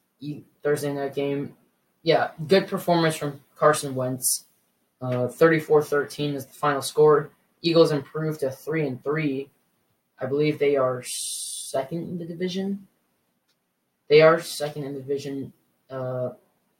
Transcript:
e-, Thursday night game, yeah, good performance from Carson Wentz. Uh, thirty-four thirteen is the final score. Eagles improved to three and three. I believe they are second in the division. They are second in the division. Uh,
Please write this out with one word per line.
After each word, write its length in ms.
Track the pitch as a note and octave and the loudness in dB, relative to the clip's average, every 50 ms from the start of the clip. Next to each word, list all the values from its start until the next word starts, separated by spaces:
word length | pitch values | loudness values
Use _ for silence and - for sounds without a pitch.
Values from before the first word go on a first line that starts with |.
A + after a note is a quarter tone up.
| _ _ _ _ | _ _ _ _
e-, 240 | C#3+ D3 C#3+ C#3 - _ _ _ - | -12 -12 -12 -12 -16 _ _ _ -2
Thursday 300 | D3 D3 - C#3+ C#3+ C#3+ | -2 0 0 -2 -4 -4
night 200 | C#3 C#3 C3+ - | -4 -6 -6 -4
game, 420 | C#3+ C#3 C#3+ C#3 C#3+ C#3+ - - _ _ _ _ _ _ _ _ _ - | -4 -2 -2 -2 -4 -6 -8 -12 _ _ _ _ _ _ _ _ _ 0
yeah, 280 | D#3+ D3+ - - - - - D#3 | 2 2 2 0 -2 -6 -10 0
good 200 | C#3+ F#3+ F#3+ F#3+ | 2 4 4 4
performance 480 | - G3 F#3 - F3 E3+ E3 E3 D#3+ D#3 | 0 -4 -4 0 2 2 4 2 2 0
from 260 | - D3+ C#3+ C3+ - - _ _ | -2 -6 -8 -8 -10 -16 _ _
Carson 400 | - D#3 D3 D3 - D3 C#3 C3 | 2 4 4 4 2 -2 -4 -4
Wentz. 500 | C3 B2+ B2+ C3 B2 B2+ - - - - _ _ _ _ _ _ _ _ _ _ _ | -4 -4 -4 -4 -4 -2 -2 -4 -4 -6 _ _ _ _ _ _ _ _ _ _ _
Uh, 260 | B2+ B2+ B2 B2 B2 | -6 -4 -2 -2 -2
thirty-four 560 | B2 - - E3 E3 E3 D#3 D#3 - D#3 D3 D3 | -2 2 4 4 6 6 2 2 4 4 4 4
thirteen 500 | - D3 D3 C3 - - - D3 D3 C#3+ | 2 0 -2 -2 -2 -4 -4 -4 -4 -4
is 120 | C3+ A#2+ | -6 -8
the 80 | - - | -12 -8
final 280 | - D3 D3 C#3+ C3+ | -4 -2 0 0 -2
score. 500 | C3 - - D3+ D3+ D#3 D3 C#3+ D3 - - _ _ _ _ _ | -4 -2 2 4 6 6 6 4 2 -2 -10 _ _ _ _ _
Eagles 300 | - E3+ D#3+ E3 D#3+ D3 | -2 2 4 6 6 6
improved 480 | D3 C#3 C3+ - - D#3 D#3+ D#3 D3+ - | 2 -2 -4 -6 -6 -6 -4 -4 -4 -4
to 100 | C#3 C3 | -4 -6
three 380 | C3 - - D3+ D#3+ D#3+ D3 | -6 -8 -8 -6 -4 -4 -4
and 160 | C3+ B2+ B2+ - | -4 -6 -6 -6
three. 460 | C#3 D3+ D#3+ D#3 C#3+ C3+ C3+ C#3 - _ _ _ _ _ _ _ _ _ _ _ _ _ - | -4 -2 -2 -2 -2 -4 -4 -8 -10 _ _ _ _ _ _ _ _ _ _ _ _ _ -10
I 60 | C3+ | -6
believe 320 | B2+ C#3 D3 D3+ D3+ C#3 | -4 0 0 2 0 2
they 180 | C3+ C#3+ C#3+ C#3+ | 2 2 2 4
are 280 | C3+ C3 B2+ B2+ B2 - | 4 2 0 0 -4 -6
second 1080 | - - - - - - - - - - - - - - C3+ C3+ - E3 E3+ - - | -10 -10 -8 -8 -8 -10 -10 -10 -12 -12 -12 -10 -6 -6 -6 -6 -6 -8 -8 -8 -8
in 80 | F3+ | -10
the 80 | E3+ E3+ | -10 -10
division. 640 | E3 E3+ D#3+ F#3 F#3 F3 F#3+ F#3+ G3 G3+ G3+ - - _ _ _ _ _ _ _ _ _ _ _ _ _ _ _ _ _ _ _ _ _ _ _ - | -12 -8 -8 -6 -6 -4 -6 -6 -6 -6 -8 -10 -16 _ _ _ _ _ _ _ _ _ _ _ _ _ _ _ _ _ _ _ _ _ _ _ 4
They 120 | D3 D#3 | 6 8
are 200 | D#3+ D#3+ E3+ E3 | 8 8 6 4
second 420 | - - - - D3 D3+ - D3+ C3+ | 0 -6 -8 -8 -8 -8 -6 -8 -10
in 80 | C#3 C#3+ | -10 -10
the 80 | C3+ | -10
division. 520 | C3 C3+ C#3+ C3+ C#3 C#3+ C#3 C#3 B2+ - - _ _ _ _ _ _ - | -6 -6 -6 -6 -6 -8 -8 -10 -10 -12 -14 _ _ _ _ _ _ -12
Uh, 420 | C3 C3 B2+ B2+ B2+ B2+ B2 B2 - - _ _ _ _ _ _ _ | -10 -8 -6 -6 -4 -4 -4 -6 -8 -12 _ _ _ _ _ _ _